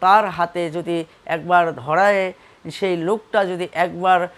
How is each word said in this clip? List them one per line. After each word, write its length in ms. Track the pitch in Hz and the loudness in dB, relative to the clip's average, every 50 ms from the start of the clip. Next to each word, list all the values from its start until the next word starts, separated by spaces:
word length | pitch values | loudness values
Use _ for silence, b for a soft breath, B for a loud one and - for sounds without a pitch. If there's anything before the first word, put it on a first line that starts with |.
তার 280 | 180 185 202 220 208 185 | 2 4 4 4 4 2
হাতে 420 | 160 170 170 170 - 175 170 160 | -2 -4 -4 -4 -2 -4 -4 -4
যদি 340 | 156 175 165 175 170 165 160 b b b b | -4 -6 -6 -4 -4 -4 -6 b b b b
একবার 480 | - 160 160 156 175 180 175 170 165 147 | -8 -8 -6 0 2 4 4 4 2 -2
ধরায়, 580 | 127 123 147 156 180 202 202 202 196 190 185 185 b b b b b b 160 | -6 -4 -2 0 2 4 4 2 2 0 -4 -6 b b b b b b -12
সেই 260 | - - 202 185 180 | -8 -4 -2 -2 0
লোকটা 480 | 170 160 180 220 214 - - - 208 196 | 0 0 -2 -2 -4 -4 -4 -2 -2 0
যদি 240 | 180 180 175 180 - | 0 -2 -6 -6 -6
একবার 560 | - 165 180 170 165 175 185 185 185 175 180 180 B | -2 -2 -2 -2 -2 -2 2 2 2 2 2 -2 B